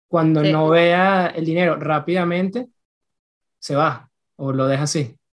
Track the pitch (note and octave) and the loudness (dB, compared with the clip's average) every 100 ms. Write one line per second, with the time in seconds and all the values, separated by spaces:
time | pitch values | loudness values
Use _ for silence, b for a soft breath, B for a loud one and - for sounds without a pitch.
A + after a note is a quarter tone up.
0 | _ E3+ D#3+ D#3 D3+ D#3 D#3 E3 E3+ F3 | _ 0 2 2 2 2 2 4 4 4
1 | F#3+ G3 F3 E3+ D#3+ E3 F3+ D3+ D3 D3+ | 2 2 0 -2 -2 0 0 0 -2 -4
2 | D3 F3+ F3 F3 F#3+ A#3+ B3 _ _ _ | -2 -2 -2 -2 -2 -6 -10 _ _ _
3 | _ _ _ _ _ _ - C#3+ D#3 C3 | _ _ _ _ _ _ -6 -2 0 -2
4 | - _ _ - C3+ C3 C3+ C3+ D3 D#3+ | -12 _ _ -10 -6 -2 0 0 -2 -4
5 | B2+ - _ | -4 -8 _